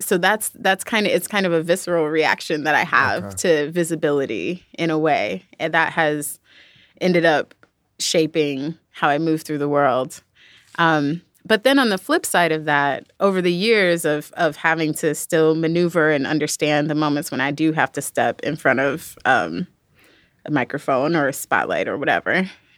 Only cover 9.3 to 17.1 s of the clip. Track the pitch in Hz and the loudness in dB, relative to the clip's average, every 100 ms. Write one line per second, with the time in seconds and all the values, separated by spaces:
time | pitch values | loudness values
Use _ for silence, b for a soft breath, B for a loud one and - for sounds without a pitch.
9.3 | 156 - 151 143 147 143 123 147 - _ | -2 -4 -4 0 2 2 0 -4 -10 _
10.3 | B B B B B 165 156 143 170 _ | B B B B B 2 2 0 -4 _
11.3 | _ - 220 254 277 240 190 - 330 - | _ 0 2 4 4 2 0 -2 -2 0
12.3 | 185 165 156 156 147 143 131 - - 202 | 2 2 0 0 2 0 -2 -8 -2 0
13.3 | 185 175 175 214 220 180 170 160 151 147 | 2 0 0 2 4 2 2 0 -2 -4
14.3 | - 165 147 165 160 156 151 160 151 - | -2 -2 0 0 0 0 0 -2 -2 0
15.3 | 160 160 160 160 170 175 170 156 151 135 | 2 4 2 0 0 0 2 2 2 0
16.3 | 151 147 - 151 147 151 151 151 | -2 -2 -2 0 0 0 0 0